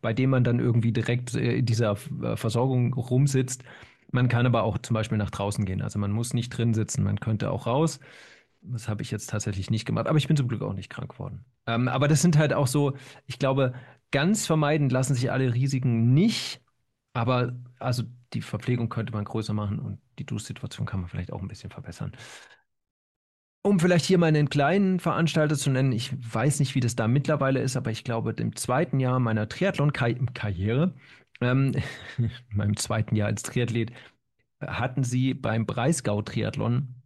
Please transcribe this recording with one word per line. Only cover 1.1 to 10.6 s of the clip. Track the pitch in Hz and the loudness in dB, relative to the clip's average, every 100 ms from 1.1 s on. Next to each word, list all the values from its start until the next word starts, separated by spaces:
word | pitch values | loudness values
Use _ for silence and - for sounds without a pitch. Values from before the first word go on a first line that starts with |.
| 123 123 135 | -2 -2 -2
äh, | 120 117 | 0 0
in | 123 | 0
dieser, | 110 113 101 - - | 2 2 0 -4 -6
äh, | - 113 | -4 -2
Versorgung | 113 117 131 127 120 | -2 0 2 2 0
rumsitzt. | 123 120 127 143 135 127 - - - - _ _ | -2 0 2 4 2 0 -6 -12 -20 -20 _ _
Man | 123 123 | 0 2
kann | 120 123 | 4 2
aber | 117 | 2
auch | 92 - | 0 -2
zum | - | -2
Beispiel | 110 107 107 | -2 0 -2
nach | 98 | -2
draußen | - 101 101 98 | -2 -4 -2 -2
gehen. | 95 | -2
Also | 104 101 | -4 -4
man | 101 | -2
muss | 104 120 123 | -2 -2 -4
nicht | 123 | -4
drin | - 117 110 | -2 0 0
sitzen, | 107 - | -2 -2
man | 98 101 | -2 -2
könnte | - 107 101 | -2 -2 -2
auch | 92 - | -4 -2
raus. | 131 160 - - - - - _ _ - | 0 0 -2 -16 -20 -20 -20 _ _ -10
Das | 120 110 | -8 -6
habe | 104 | -6
ich | - | -4
jetzt | 104 - | -6 -6
tatsächlich | 104 107 95 95 | -4 -4 -4 -2
nicht | 110 - | -2 -2
gemacht, | 107 117 | -2 2
aber | 156 | 2
ich | - | 4
bin | 147 | 2
zum | 123 | 2
Glück | 107 | -2